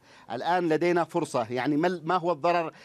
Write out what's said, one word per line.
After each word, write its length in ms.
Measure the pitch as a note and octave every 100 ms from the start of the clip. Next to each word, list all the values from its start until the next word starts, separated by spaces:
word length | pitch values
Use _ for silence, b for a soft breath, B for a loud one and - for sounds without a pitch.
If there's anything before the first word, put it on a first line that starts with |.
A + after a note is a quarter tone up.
| B B B
الآن 380 | A#2+ C#3+ F3+ E3+
لدينا 340 | D3+ F3 F3
فرصة، 440 | D#3 E3+ D3+ C3 A2
يعني 260 | B2 C#3 D3
ما 100 | F3+
ال-، 200 | F3+ D#3
ما 160 | F3+
هو 80 | E3+
الضرر 400 | D#3 E3+ F3 D#3+ B